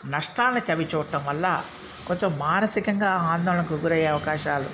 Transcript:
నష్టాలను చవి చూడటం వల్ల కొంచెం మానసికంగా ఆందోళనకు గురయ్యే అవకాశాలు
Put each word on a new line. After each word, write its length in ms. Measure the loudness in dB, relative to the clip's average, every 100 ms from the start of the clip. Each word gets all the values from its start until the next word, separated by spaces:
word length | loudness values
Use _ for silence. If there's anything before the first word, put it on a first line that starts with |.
నష్టాలను 640 | -4 -2 -2 2 2 2 0
చవి 160 | 0 0
చూడటం 300 | -2 -2 -4
వల్ల 380 | -2 0 0 0 -4 -14 -16 -14 -4
కొంచెం 300 | 0 0 0
మానసికంగా 720 | 0 2 2 2 0 0 2
ఆందోళనకు 640 | 2 2 2 2 2 0
గురయ్యే 320 | -2 2 2
అవకాశాలు 600 | 4 2 0 -2 0 -2 -4